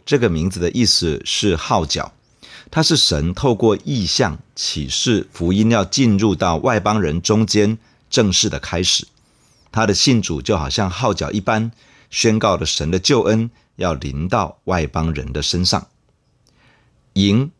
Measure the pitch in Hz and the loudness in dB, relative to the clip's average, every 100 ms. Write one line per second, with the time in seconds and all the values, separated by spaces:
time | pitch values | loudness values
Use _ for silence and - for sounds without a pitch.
0 | - 143 117 80 90 92 87 120 110 - | 0 2 2 2 -2 0 -2 2 2 2
1 | 85 67 - - 104 82 - 110 80 76 | 0 -2 -4 -2 0 0 0 -2 0 -4
2 | - - _ _ - - - 160 156 156 | -6 -14 _ _ -20 -20 -6 -2 2 2
3 | - 73 82 92 139 107 113 101 - 127 | 2 0 -2 0 0 4 2 2 -2 -2
4 | 87 - 104 69 - - - 80 67 - | -2 0 -2 -2 -12 -8 -6 -6 -6 -4
5 | 127 104 - - 85 98 110 113 95 - | 0 0 -2 -4 0 2 4 2 0 2
6 | 123 98 110 87 90 82 127 110 104 107 | 2 4 2 2 0 0 0 0 0 0
7 | 82 85 - 107 110 104 104 110 _ _ | 0 -2 0 2 2 2 2 0 _ _
8 | _ - 104 90 104 71 - 87 92 - | _ 0 2 0 -2 -4 -6 -4 -2 -2
9 | - _ _ _ _ _ _ 107 110 95 | -6 _ _ _ _ _ _ 0 2 2
10 | 143 117 92 73 71 92 73 117 95 87 | 2 2 0 -4 -2 -2 -2 -2 -4 -2
11 | 120 90 - 104 107 110 113 - _ _ | -2 -2 -4 -4 -2 -2 -2 -8 _ _
12 | _ - 117 107 107 85 80 - 80 90 | _ 0 2 2 2 0 -2 -2 -2 0
13 | - 127 90 110 117 - _ - 92 69 | 2 2 4 2 0 -8 _ -6 -4 -4
14 | 69 69 90 117 76 - - 90 73 - | -6 -6 -2 -2 -2 -6 -4 -2 -2 -4
15 | 82 71 67 76 - 87 90 - - _ | -4 -4 -6 -6 -4 -2 -2 -2 -6 _
16 | _ _ _ _ _ _ _ _ _ _ | _ _ _ _ _ _ _ _ _ _
17 | _ 98 101 110 143 | _ 0 4 2 0